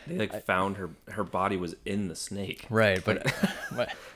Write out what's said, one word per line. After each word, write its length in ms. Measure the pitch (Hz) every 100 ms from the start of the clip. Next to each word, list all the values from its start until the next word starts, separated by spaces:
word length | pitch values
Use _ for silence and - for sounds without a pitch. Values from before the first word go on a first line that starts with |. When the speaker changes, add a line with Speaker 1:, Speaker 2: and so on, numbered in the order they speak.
| -
Speaker 1:
they, 100 | 175
like, 160 | 104
Speaker 2:
I 60 | -
Speaker 1:
found 380 | - 92 98 98
her, 120 | 90 - -
her 120 | 107
body 320 | 90 92 95 98
was 180 | 85 -
in 240 | 104 101 98
the 80 | 82
snake. 500 | - 98 95 - -
Speaker 2:
Right, 340 | 110 107 92
but, 200 | 104 95
Speaker 1:
Like, 100 | 143 -
<laughs> 360 | 190 - - 190
Speaker 2:
but 120 | - - -